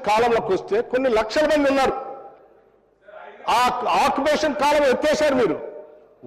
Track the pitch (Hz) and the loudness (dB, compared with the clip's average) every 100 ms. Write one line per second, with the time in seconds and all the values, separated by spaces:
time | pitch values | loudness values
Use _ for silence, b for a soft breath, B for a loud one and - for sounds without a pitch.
0 | 196 214 240 226 - 185 - 202 233 254 | 0 2 2 2 0 -2 0 -2 -2 -2
1 | 269 220 220 302 302 302 277 269 262 - | 0 0 0 0 2 2 2 2 0 -2
2 | - - - - - _ _ _ _ _ | -10 -14 -18 -20 -20 _ _ _ _ _
3 | - - - - - 214 247 247 214 175 | -20 -20 -20 -12 -4 0 0 -2 -2 0
4 | 269 - 285 294 311 247 285 302 285 247 | 0 0 0 0 -2 0 0 2 2 2
5 | 302 294 302 262 208 135 - - - - | 0 2 2 2 0 0 -6 -14 -18 -20
6 | - _ | -20 _